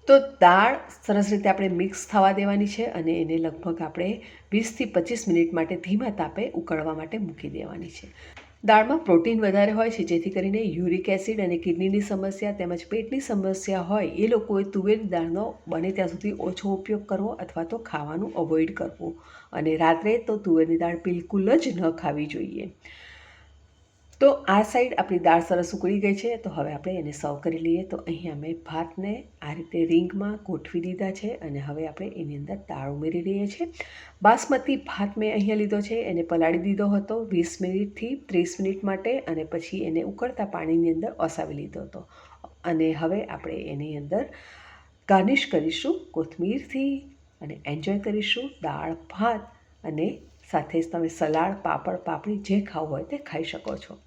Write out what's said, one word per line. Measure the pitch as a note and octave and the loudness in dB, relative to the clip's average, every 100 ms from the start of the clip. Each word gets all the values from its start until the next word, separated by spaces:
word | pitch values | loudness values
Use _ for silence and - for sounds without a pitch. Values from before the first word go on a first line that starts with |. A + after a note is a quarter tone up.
| - | 10
તો | C#4 C4+ - | 8 8 8
દાળ | F3+ F#3 A3+ C#4 - | 8 10 6 2 -6
સરસ | - - G3+ G3 | -10 0 2 4
રીતે | G3+ G3+ | 2 2
આપણે | F#3+ G3 | 2 2
મિક્સ | F3 G3 - - | 2 0 -2 0
થવા | G#3+ F#3+ | 6 6
દેવાની | G3 G3+ G3+ G#3 | 6 2 2 0
છે | G#3+ A3+ | 0 -4
અને | F3+ D#3+ | -2 0
એને | E3+ E3 E3 | 0 2 0
લગભગ | D#3+ D#3+ F3 E3 | 0 -2 -6 -4
આપણે | D#3 F3 F3+ A3+ - - - | -4 -2 -4 -4 -10 -20 -2
વીસથી | G#3 A3+ - A3+ F3+ | 0 0 -4 0 0
પચીસ | E3+ A#3 - | 0 -2 2
મિનિટ | E3+ E3+ E3+ | 4 4 2
માટે | D#3+ F3+ F3+ | -2 -4 0
ધીમા | G#3 B3 G#3 | 0 0 -4
તાપે | D#3 F#3+ A#3+ | -6 -4 -4
ઉકળવા | E3+ - D#3+ D#3 D#3 | -6 -4 -4 -2 -6
માટે | D#3+ A3 | -6 -6
મૂકી | F3+ D3 C#3+ | -6 -8 -10
દેવાની | C#3 - - E3+ | -10 -10 -10 -12
છે. | - - - - - - _ | -14 -20 -20 -20 -20 -20 _
દાળમાં | G#3+ G#3+ A3 D#4+ | 6 8 8 2
પ્રોટીન | G3+ E3+ E3+ A3 | 6 6 6 2
વધારે | G#3 G3 G3+ | 4 4 4
હોય | G#3+ A3+ | 4 0
છે, | A3+ | 0
જેથી | F3 E3+ E3+ | 0 0 0
કરીને | F#3+ F#3+ G#3+ | -2 0 0
યુરિક | A3 D#3 F3+ F#3 G3+ | 0 0 0 0 0
એસિડ | F#3+ G3 G#3+ | 0 0 -2
અને | F#3 E3+ | 0 0
કિડનીની | F3+ E3+ F#3+ G3+ | 0 0 2 2
સમસ્યા | G3+ G3 F#3+ G3 G#3 G3+ | 0 -2 -4 -4 -6 -4
તેમજ | F3 E3+ - | -4 -4 -4
પેટની | A3 A3+ C4+ | -4 -2 -6
સમસ્યા | C4+ G#3 F#3+ F#3+ G3+ F#3+ | -2 -2 0 -2 -2 -2
હોય | F3 G#3 F#3 - | 0 0 0 0
એ | G#3+ | 2
લોકોએ | A#3 A3 G3 G3 G#3 | 2 2 0 0 0
તુવેરની | F#3+ A3 G#3+ | 2 2 2
દાળનો | F3 E3 F3 A3 - - | -2 0 -2 -4 -8 -6
બને | D#3+ F#3 | -2 -2
ત્યાં | F#3+ F3+ | 0 -2
સુધી | F3 G#3 - | -2 -4 -2
ઓછો | - F#3 G3+ | -4 -4 -2
ઉપયોગ | F#3+ G3 G#3 G3+ | -2 -2 -4 -2
કરવો | F#3+ G#3 - | -4 -2 -6
અથવા | F#3 E3 E3 | -8 -6 -4
તો | A3+ A3+ | -6 -6
ખાવાનું | D3+ D3 D#3+ G#3+ - | -6 -4 -4 -4 -2
અવોઇડ | D#3 D#3+ D#3+ | 0 2 2
કરવું | - A2+ - E3+ - - - - | -2 -8 -6 -10 -10 -18 -20 -10
અને | - D#3 D#3 | -2 0 4
રાત્રે | E3 E3 G#3 A#3 A3+ | 6 6 2 0 0
તો | G#3+ G3 | -2 4
તુવેરની | D#3+ D#3+ E3 | 4 6 2
દાળ | E3+ E3+ | 0 -2
બિલકુલ | F#3 F3 E3+ G3 G3 D#4 | -2 -2 0 0 4 4
જ | C#4 | 2
ન | F3 E3 E3 | 0 0 0
ખાવી | D#3+ D3 D3+ | -4 -2 -4
જોઈએ. | C3 A2 - - - - - - - - - - - _ _ _ _ _ - | -6 -8 -8 -10 -14 -20 -20 -20 -20 -20 -20 -20 -20 _ _ _ _ _ 4
તો | C#4 C#4 - | 6 6 4
આ | G3 | 4
સાઈડ | G#3+ B3 B3 | 4 2 2
આપણી | - - F3+ | 0 0 2
દાળ | E3 E3+ | 6 4
સરસ | E3+ F3+ F3 | 4 0 0
ઉકળી | G3+ F3+ G3+ | -2 0 2
ગઈ | G3+ G3 | 2 0
છે, | A3+ A3+ | -2 -4
તો | F#3+ | -6
હવે | E3 D3 | -4 -4
આપણે | D3 F3+ F#3 | -4 -6 -6
એને | D3+ | -6
સર્વ | D3 D3 C#3+ | -6 -6 -4
કરી | E3+ E3 | -4 -2
લઈએ. | E3 E3+ F#3+ | 0 0 -2
તો | - | -8
અહીંયા | - E3 E3+ C#3+ | -6 -8 -6 -8
મેં | D3+ E3 - | -8 -10 -8
ભાતને | D#3 E3 - G3 A3+ - _ | -8 -6 -6 -6 -8 -10 _
આ | D3 D#3+ | -10 -10
રીતે | D#3+ E3+ E3 | -6 0 4
રિંગમાં | E3 F3+ G3 G#3 G#3+ - | 4 4 -2 -4 -6 -6
ગોઠવી | D#3 - E3+ | -8 -6 -6
દીધા | F3 F#3 F#3+ F#3+ | -6 -4 -4 -4
છે | G#3 - D#3+ | -8 -8 -8
અને | C#3 | -8
હવે | C#3 D3 D#3 | -6 -6 -8
આપણે | D3+ G3 - | -8 -10 -8
એની | D3+ C#3+ | -8 -8
અંદર | D3 G3 - | -8 -10 -10
દાળ | C#3+ C3+ | -8 -6
ઉમેરી | C#3+ D#3 F3 | -4 -4 -2
લઈએ | F3 G3 G3+ | -2 -2 -2
છીએ. | - E4+ - - - - - | -4 -8 -8 -14 -14 -20 4
બાસમતી | G3+ A#3+ - C4 - C4+ | 6 6 4 0 2 -2
ભાત | - - G3+ G#3 | -4 -4 -4 -2
મેં | G#3+ | 0
અહીંયા | G#3+ G3+ G#3+ | 2 2 2
લીધો | G#3 G#3 | 2 0
છે, | G#3 A3+ - | -2 -2 -2
એને | E3+ E3 | -2 0
પલાળી | E3+ E3 E3+ | 2 4 2
દીધો | F#3+ G3 G3+ | 0 2 2
હતો | G3+ G3 A3+ A3 | 2 0 -4 0
વીસ | F3+ E3+ - | 0 0 -2
મિનિટથી | F#3 F#3 G3+ - A#3 C4+ - | -2 0 -2 -4 -6 -6 0
ત્રીસ | F#3 F3 - | 0 0 -2
મિનિટ | F#3+ F#3+ G3+ | -2 -2 -2
માટે | F#3+ - - - | -2 0 -2 -2
અને | D#3+ | -6
પછી | D#3 E3+ - F#3+ | -4 -6 -6 -6
એને | E3 D#3+ | -2 -2
ઉકળતા | F#3+ G3+ A#3+ B3 G3+ | -2 -4 -6 -4 -6
પાણીની | F3 D#3+ E3 E3+ E3 | -4 0 2 4 2
અંદર | G#3 - | -2 -2
ઓસાવી | D#3+ - D#3 D3 | -4 -2 -8 -8
લીધો | C#3+ - | -10 -12
હતો | - - - - - - - - | -12 -14 -18 -20 -20 -20 -20 -10
અને | F3 E3 D#3+ | -2 2 2
હવે | D#3 E3 G3 - | 2 0 -2 -4
આપણે | - D#3+ D#3+ - | -8 -8 -8 -8
એની | C#3+ D3+ D3+ | -8 -8 -8
અંદર | C#3+ G3 C4+ - - - - - - _ - | -4 -4 -4 -10 -20 -20 -20 -20 -20 _ 4
ગાર્નિશ | F#3+ G3 C#4 - | 4 6 2 2
કરીશું | E3+ D#3 E4 C4+ F#4 - E3 | 0 0 -2 -4 -4 -4 -6
કોથમીરથી | D#3+ - F3+ C4 - C4+ C#4 C4+ C#4+ - _ _ | -6 -4 -2 -2 -4 -4 -2 -4 -8 -20 _ _
અને | D3 - C#3+ | -14 -10 -6
એન્જોય | D3+ D#3 G3+ | -4 -2 -2
કરીશું | G#3 G#3 G3+ A#3+ C4+ - | 0 -2 -2 -2 -4 -6
દાળ | D#3+ D3 D#3+ E3 - | -6 -4 -6 -8 -12
ભાત | F3+ A3+ G#3+ - - _ _ | -2 0 0 -6 -20 _ _
અને | - D3+ F3 - - _ - | -8 -2 -2 -4 -16 _ -4
સાથે | D#3 D3 | -4 0
જ | E3 E3 | -2 -2
તમે | E3+ E3 - | -2 -4 -2
સલાડ, | D#3 D#3 F3 G3 | 0 2 0 -2
પાપડ, | E3 D3+ F3+ F3+ | -2 -2 -2 -6
પાપડી | - D#3 G#3 G#3 | -6 -6 -4 -6
જે | G3+ G3 | 0 0
ખાવું | G3 D#3 D#3 C#3+ | 0 -6 -4 -6
હોય | - | -6
તે | C#4+ | -10
ખાઈ | - D#3+ E3 | -8 -6 -6
શકો | - - - | -8 -8 -10
છો. | - - | -12 -20